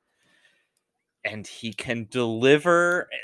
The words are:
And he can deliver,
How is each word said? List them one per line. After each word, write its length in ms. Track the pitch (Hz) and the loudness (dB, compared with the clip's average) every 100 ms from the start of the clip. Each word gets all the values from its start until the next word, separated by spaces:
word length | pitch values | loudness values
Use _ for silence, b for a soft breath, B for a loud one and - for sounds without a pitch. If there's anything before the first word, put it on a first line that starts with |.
| _ _ _ _ _ _ _ _ _ _ _ _ 104 | _ _ _ _ _ _ _ _ _ _ _ _ -10
And 200 | 107 95 | -10 -14
he 280 | - 113 | -12 -10
can 340 | 101 - 117 110 | -10 -6 -6 -4
deliver, 1000 | 127 117 113 131 151 170 170 175 175 - - | -2 -2 2 6 6 6 2 2 -2 -4 -12